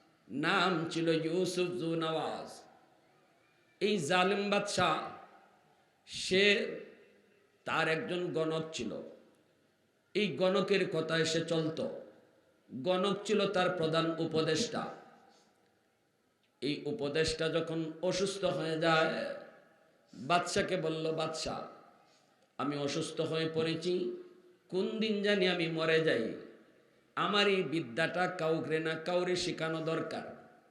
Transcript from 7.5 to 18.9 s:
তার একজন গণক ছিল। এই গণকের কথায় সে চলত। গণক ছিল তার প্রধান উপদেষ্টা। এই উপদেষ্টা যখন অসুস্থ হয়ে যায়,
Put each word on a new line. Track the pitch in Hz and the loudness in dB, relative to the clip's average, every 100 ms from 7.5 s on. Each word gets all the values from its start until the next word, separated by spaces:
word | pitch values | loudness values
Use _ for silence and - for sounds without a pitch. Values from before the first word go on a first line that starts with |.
| _ | _
তার | - 143 160 | -4 0 2
একজন | 160 - 180 180 | 0 -2 -4 -2
গণক | 156 160 160 160 | -2 0 -2 -4
ছিল। | - 104 78 - - - _ _ _ _ _ _ _ _ | -6 -6 -8 -12 -18 -20 _ _ _ _ _ _ _ _
এই | 185 208 | 0 0
গণকের | 135 185 196 190 190 180 | 2 2 4 4 2 2
কথায় | 160 160 165 | 0 0 2
সে | 160 165 | 2 0
চলত। | 165 160 156 - - - - - - _ _ _ - | 0 0 0 -2 -4 -6 -14 -20 -20 _ _ _ -16
গণক | 131 135 185 196 185 | -6 0 2 2 0
ছিল | - 202 196 | 0 2 2
তার | 185 180 | 2 2
প্রধান | - 160 160 165 160 | 2 2 2 0 0
উপদেষ্টা। | 160 160 160 151 117 - - - - - - - _ _ _ _ _ _ _ _ _ _ _ - | 0 0 2 0 0 -4 -6 -10 -18 -20 -20 -20 _ _ _ _ _ _ _ _ _ _ _ -8
এই | 135 147 | -6 -4
উপদেষ্টা | 147 - 143 160 160 - 160 | -4 -4 -2 0 0 0 0
যখন | 165 165 165 160 - | 0 -2 -4 -4 -4
অসুস্থ | 180 180 196 - | -2 0 -2 0
হয়ে | 175 147 160 160 | -2 0 -2 0
যায়, | 165 | 4